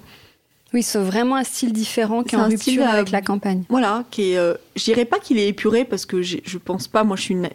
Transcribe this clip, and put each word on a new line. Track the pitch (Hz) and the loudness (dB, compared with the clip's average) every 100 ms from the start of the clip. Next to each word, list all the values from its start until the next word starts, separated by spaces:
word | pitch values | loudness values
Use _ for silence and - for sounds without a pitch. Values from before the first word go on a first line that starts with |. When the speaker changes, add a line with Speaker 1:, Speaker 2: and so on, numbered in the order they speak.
| - - - _ _ _ - | -8 -20 -20 _ _ _ -4
Speaker 1:
Oui, | 240 | -2
c'est | - 214 | -2 -2
vraiment | 190 208 247 269 | 0 0 0 0
un | 240 | -2
style | - 240 | -2 -2
différent, | 220 214 - 214 233 | -2 -2 -2 0 0
qui | 240 233 | 0 2
est | |
Speaker 2:
C'est | |
Speaker 1:
en | 220 | 2
Speaker 2:
un | |
Speaker 1:
rupture | 220 | 2
Speaker 2:
style, | 262 254 | 0 2
euh, | 262 | 4
Speaker 1:
avec | 214 190 | 2 2
la | 196 | -2
campagne. | 190 202 202 185 175 | -2 -2 0 -2 0
Speaker 2:
voilà, | 254 214 226 240 | 0 2 0 -4
qui | - 185 | -2 0
est, | 180 | 2
euh, | 175 - - - | 2 0 -8 -4
je | |
dirais | 220 226 240 | 0 2 2
pas | 403 | 0
qu'il | - 233 | 2 2
est | 202 | 2
épuré, | 202 214 226 240 | 2 2 2 0
parce | 196 - | -4 -2
que | 185 | -4
j'ai, | 180 165 180 | -2 -6 -8
je | 180 | -10
pense | - 185 - | -6 -6 -2
pas, | 220 214 | 2 2
moi | 190 | 0
je | |
suis | - | -2
une, | 185 175 | -2 -2